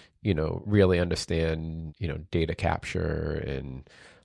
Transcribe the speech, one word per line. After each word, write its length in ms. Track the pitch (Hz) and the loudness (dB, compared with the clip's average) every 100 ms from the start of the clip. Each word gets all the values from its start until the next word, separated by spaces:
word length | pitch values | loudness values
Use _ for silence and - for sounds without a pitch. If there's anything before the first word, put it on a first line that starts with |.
| - _ | -20 _
you 120 | 107 | 0
know, 280 | 76 80 85 104 | 0 0 -4 2
really 340 | 104 92 87 | 6 6 6
understand, 920 | 87 - - 85 82 80 80 80 80 - | 2 0 0 0 0 0 -4 -8 -10 -6
you 80 | 80 | -6
know, 100 | 78 80 | -6 -2
data 240 | 85 82 | 0 0
capture 760 | 85 82 82 - 85 82 78 78 78 - | 0 0 0 -2 -2 -2 -2 -2 -4 -4
and 420 | 67 67 65 - - - - | -6 -6 -12 -14 -20 -20 -20